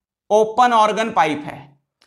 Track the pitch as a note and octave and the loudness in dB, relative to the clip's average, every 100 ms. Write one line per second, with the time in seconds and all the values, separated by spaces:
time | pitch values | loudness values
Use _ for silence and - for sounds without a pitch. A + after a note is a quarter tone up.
0 | _ _ - G#3+ A3 A#3 B3 A3+ G#3+ G#3 | _ _ -2 0 2 2 2 4 2 0
1 | A3+ F#3+ D#3+ D3 - - - _ _ _ | -4 -2 -2 -2 -10 -16 -20 _ _ _